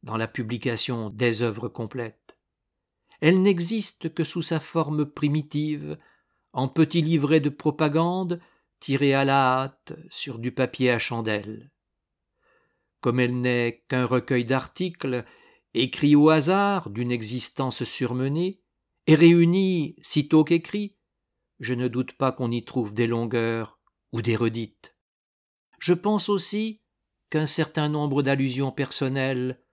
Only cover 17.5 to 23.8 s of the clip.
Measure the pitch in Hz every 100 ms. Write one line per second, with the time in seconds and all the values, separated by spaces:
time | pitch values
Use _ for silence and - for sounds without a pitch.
17.5 | - 131 - 120 - 123 127 135 151 175
18.5 | - _ _ _ _ - 156 170 170 170
19.5 | 185 190 180 147 - - 151 147 156 151
20.5 | 165 - 208 208 _ _ _ _ _ _
21.5 | - 120 123 127 117 127 - 135 131 120
22.5 | 120 - 131 104 104 117 117 117 117 113
23.5 | 113 107 _